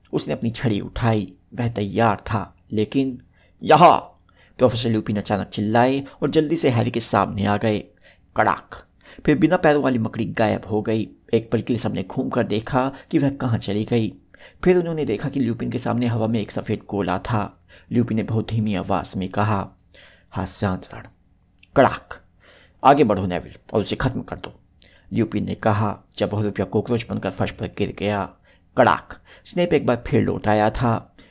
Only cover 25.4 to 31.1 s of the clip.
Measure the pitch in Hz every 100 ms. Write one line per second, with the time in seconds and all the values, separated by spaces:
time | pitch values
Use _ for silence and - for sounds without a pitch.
25.4 | 95 - 110 104 107 95 _ - 104 104
26.4 | 107 98 95 110 - 117 - 104 95 -
27.4 | 101 - - - 95 - 104 104 90 -
28.4 | _ _ _ - 117 80 - - - -
29.4 | - 175 175 156 123 120 - 127 98 95
30.4 | 104 107 107 - 120 110 -